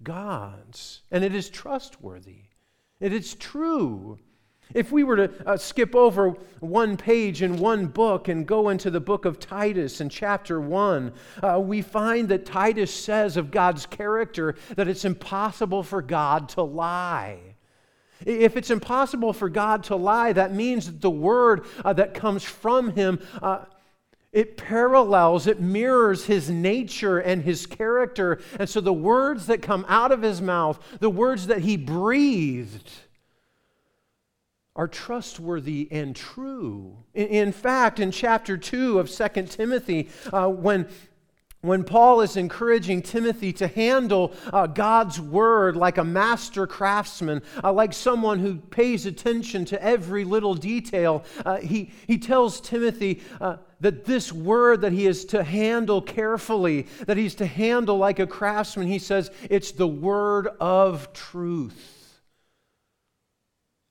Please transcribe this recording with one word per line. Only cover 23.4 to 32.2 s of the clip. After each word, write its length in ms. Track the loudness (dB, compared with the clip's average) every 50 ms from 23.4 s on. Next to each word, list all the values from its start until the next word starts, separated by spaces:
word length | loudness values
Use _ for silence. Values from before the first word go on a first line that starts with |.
| -4
uh, 220 | -2 -2 -4 -6 -14 _ _ _ _ _ _ _ _ _ _ _ _
it 260 | 0 0 0 0 -4
parallels, 920 | -14 -10 -4 0 2 4 6 6 6 6 6 6 6 6 6 4 4 2 0
it 100 | 0 0
mirrors 680 | 0 -2 0 0 2 4 4 6 6 4 4 0 0
his 220 | 0 0 0 0 -2
nature 720 | -2 0 0 0 0 0 -2 -6 -8 -4 0 0 0 2
and 240 | 2 0 0 0 0
his 240 | -2 -2 -2 -4
character. 720 | -12 -8 -6 -2 0 2 2 2 0 0 -2 0 0 0 -2 -4 -14 -6 -6
And 80 | -6 -2
so 120 | -2 -2
the 120 | 0 2 0
words 560 | 2 4 4 4 4 4 2 -2 -4 -2 -2
that 140 | -2 -2 0
come 220 | -2 -2 -2 0 2
out 240 | 2 4 4 4 2
of 100 | 2 2
his 180 | -2 -2 -2
mouth, 380 | -2 -2 0 0 0 0 -2 -4 -8 -20 -10 -2
the 100 | -2 0
words 380 | 2 2 2 2 0 -2 0 -2
that 140 | 0 0 2
he 140 | 0 0
breathed, 1120 | 0 -2 -4 -4 -2 0 2 2 4